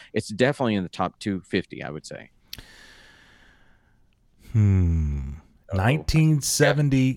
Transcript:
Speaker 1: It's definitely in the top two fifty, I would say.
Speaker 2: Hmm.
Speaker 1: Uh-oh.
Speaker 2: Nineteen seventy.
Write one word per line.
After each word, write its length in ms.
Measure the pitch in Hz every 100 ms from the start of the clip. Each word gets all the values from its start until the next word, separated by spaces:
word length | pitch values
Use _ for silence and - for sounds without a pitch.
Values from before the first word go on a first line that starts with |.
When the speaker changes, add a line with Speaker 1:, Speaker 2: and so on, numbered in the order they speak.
| -
Speaker 1:
It's 160 | - -
definitely 480 | 104 127 143 123 104
in 80 |
the 60 | 87
top 300 | - 90 -
two 200 | - 95
fifty, 420 | - 98 - -
I 80 | 69
would 160 | 73 -
say. 260 | - - _ _ - - - - - - - _ _ _ _ _ _ _ _ _ _ _ _ -
Speaker 2:
Hmm. 800 | 110 104 95 87 82 76 71 67 73 - _ -
Speaker 1:
Uh-oh. 60 | 95
Speaker 2:
Nineteen 640 | 101 151 - 156 156 151
seventy. 560 | - - 143 143 147 135 131